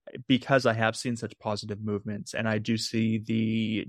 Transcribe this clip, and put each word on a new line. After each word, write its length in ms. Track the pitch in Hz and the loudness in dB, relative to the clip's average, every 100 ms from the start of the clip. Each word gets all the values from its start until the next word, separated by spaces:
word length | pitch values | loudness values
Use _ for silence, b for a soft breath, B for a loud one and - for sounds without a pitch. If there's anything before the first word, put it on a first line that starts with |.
| - 139 - | -12 -8 2
because 400 | 127 - 139 123 | 2 4 4 4
I 60 | |
have 220 | 110 110 110 | 4 2 0
seen 200 | 131 117 | -2 -4
such 220 | 110 - | -6 -6
positive 400 | 110 104 107 104 | -6 -4 -4 -4
movements 520 | 107 101 107 104 107 | -2 -2 -2 -8 -6
and 140 | - 113 | -4 0
I 100 | 110 | 0
do 180 | 110 113 | 0 0
see 420 | - 113 110 110 | 0 0 2 0
the 680 | 110 113 110 113 110 107 | 0 0 0 0 0 -2